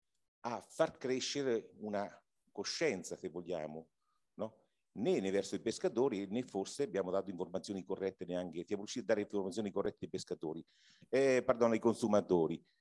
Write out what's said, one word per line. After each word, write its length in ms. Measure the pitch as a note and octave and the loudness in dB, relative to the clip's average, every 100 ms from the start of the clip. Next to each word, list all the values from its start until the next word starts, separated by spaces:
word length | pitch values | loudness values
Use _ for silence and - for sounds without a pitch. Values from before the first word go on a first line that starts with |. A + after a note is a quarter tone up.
| _ _ _ _ | _ _ _ _
a 200 | A#2+ A2 | -8 -6
far 360 | - - D#3+ - | -4 2 2 2
crescere 760 | B2 B2+ - C#3+ C3+ A2+ - - | -2 0 0 -2 2 0 -2 -10
una 280 | G#2+ G2+ G2+ - _ _ _ | -4 -2 -4 -8 _ _ _
coscienza, 640 | - - - D#3+ F#2 - E2+ | -8 -6 0 0 0 -4 -8
se 120 | F#2 | -8
vogliamo, 600 | E2 E2+ E2+ D2+ D#2+ D#2+ _ _ _ _ - | -8 -6 -6 -6 -10 -14 _ _ _ _ -8
no? 300 | G#2+ - _ _ _ - | -8 -10 _ _ _ -4
Né, 220 | D3 E3 | 2 2
né 100 | F#2+ | 2
verso 260 | G2 - G2 | 0 0 -2
i 40 | |
pescatori, 680 | A2+ - F#3 A#2 C3+ G2 G2 | -2 -2 0 2 2 0 -2
né 160 | A2+ | -4
forse 400 | B2+ G2+ F#2+ - | -4 -4 -4 -4
abbiamo 280 | C#3+ F#2 F#2 | -2 0 0
dato 180 | F#2+ F#2+ | 0 -2
informazioni 540 | F2 F2 F2+ - G2 | -6 -6 -6 -6 -6
corrette 420 | F#2 F2+ F#2+ - F2 | -4 -2 -4 -4 -4
neanche, 380 | F2+ F2+ E2 | -2 -2 -6
siamo 200 | E2+ G2+ | -4 -6
riusciti 200 | G#2 B2 | -6 -4
a 40 | G2+ | 2
dare 140 | G#2+ | 2
informazioni 500 | G2+ G2+ F#2+ G2 G#2 | 2 -2 -2 -2 -2
corrette 340 | G2 G2 - E2+ | 0 -2 -4 -8
ai 60 | |
pescatori, 540 | F#2 - F2 D#2 E2 - _ - - - | -8 -6 -6 -6 -6 -10 _ -20 -20 -2
eh, 340 | C3 C3+ B2+ | 2 4 4
perdono, 300 | B2 A#2 A#2 | 4 4 4
ai 60 | A2 | 6
consumatori. 840 | A#2 G#2 A2 G#2 F2+ F2+ D#2 D#2+ _ _ | 4 4 4 4 6 4 4 0 _ _